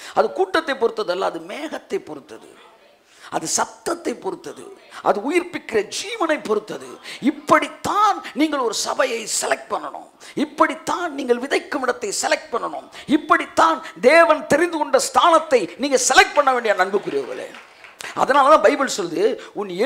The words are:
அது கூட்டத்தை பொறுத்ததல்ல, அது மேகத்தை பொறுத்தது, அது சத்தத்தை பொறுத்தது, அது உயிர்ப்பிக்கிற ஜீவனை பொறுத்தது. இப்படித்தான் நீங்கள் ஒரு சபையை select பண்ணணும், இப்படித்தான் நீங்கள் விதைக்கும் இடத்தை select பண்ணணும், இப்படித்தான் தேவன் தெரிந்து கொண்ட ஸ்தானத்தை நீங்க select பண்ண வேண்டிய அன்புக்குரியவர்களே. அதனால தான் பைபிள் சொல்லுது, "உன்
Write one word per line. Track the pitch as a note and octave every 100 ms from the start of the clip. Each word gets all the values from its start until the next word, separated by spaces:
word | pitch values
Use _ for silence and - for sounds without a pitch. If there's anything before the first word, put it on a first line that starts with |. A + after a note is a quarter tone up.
| - -
அது | G#3+ -
கூட்டத்தை | F#4+ E4 D4+ C4
பொறுத்ததல்ல, | A3+ A3+ F3+ F3+ F#3
அது | E3 E3
மேகத்தை | A#3 D#4 - - G3 -
பொறுத்தது, | D3+ A#2 A2 - - - - _ _ _ _ - D#3+
அது | D#3+ -
சத்தத்தை | A#3 - - - - A#3
பொறுத்தது, | F#3+ F3+ C#3+ B2+ - - - - -
அது | G3+ A#3+
உயிர்ப்பிக்கிற | F4 F4 - - A3 G3 -
ஜீவனை | - A#4 E4+ C#4 -
பொறுத்தது. | G#3+ - D3+ C3 - - - B3
இப்படித்தான் | - - D#4 C#4+ - - F#4 G#4 F4+ - A#3
நீங்கள் | D#4 C#4+ A#3
ஒரு | G3+ A3+
சபையை | A#3 C4+ A3+ G#3+ -
select | - - -
பண்ணணும், | F#3+ D3 - - _ - -
இப்படித்தான் | C#4+ - D#4 C4 - F#4 F4 C#4
நீங்கள் | B3+ A#3+ C#4
விதைக்கும் | F#4+ - C4 B3+
இடத்தை | B3 G#3 F3
select | - D4+ -
பண்ணணும், | A#3 E3+ C#3+ - - - D#4+
இப்படித்தான் | E4+ E4+ C#4 - E4 C#4+ - - A#3+
தேவன் | E4 E4 D4+ -
தெரிந்து | D4 F4 D#4+
கொண்ட | C#4+ C4 -
ஸ்தானத்தை | B3+ E4 D#4+ D#4+ B3+ E3 -
நீங்க | C#4+ C4 -
select | D4 G4 D4
பண்ண | C4+ B3+
வேண்டிய | A3 F#3+ F#3+
அன்புக்குரியவர்களே. | G3 F3 C#3 A#2+ A2+ - - - - - - - -
அதனால | - C#4 C4+
தான் | D#4 G#3+
பைபிள் | C#4 C4 -
சொல்லுது, | E3+ D#3 A3 A#3+ - -
"உன் | G3+ F3